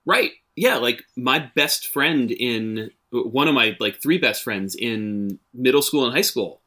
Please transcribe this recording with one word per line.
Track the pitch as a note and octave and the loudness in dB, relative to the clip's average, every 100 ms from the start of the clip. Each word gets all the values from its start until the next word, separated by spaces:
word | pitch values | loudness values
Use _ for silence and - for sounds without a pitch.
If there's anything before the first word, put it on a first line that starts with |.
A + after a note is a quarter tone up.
| - | 0
Right. | A3 - - _ - | 2 2 -4 _ 0
Yeah, | A#3+ - | 2 2
like, | A#2+ B2 - - | 0 -2 -6 -6
my | B2+ D3 C3 - | 0 0 0 -2
best | D3 - - | 0 -2 -4
friend | C#3+ D3 D3+ A#2 | 0 2 2 0
in, | - B2 A2+ A2 A2 A2 _ _ | -2 -2 -2 -4 -6 -8 _ _
one | B2 A2+ B2+ D3+ | -4 -2 2 2
of | |
my, | C3+ A2 G2+ | 4 2 2
like, | G#2+ - | -4 -2
three | C#3 F3 | 0 2
best | B2 - | 2 -2
friends | - G2+ F#2+ - | -4 -4 -4 -4
in | A#2 A2 G#2+ G#2 G2+ F#2+ _ | -4 -4 -4 -4 -4 -6 _
middle | B2 B2+ C#3+ | -2 2 4
school | C#3+ D3 | 4 2
and | B2 | 2
high | C3+ | 2
school | - - E2+ - | 0 0 -4 -6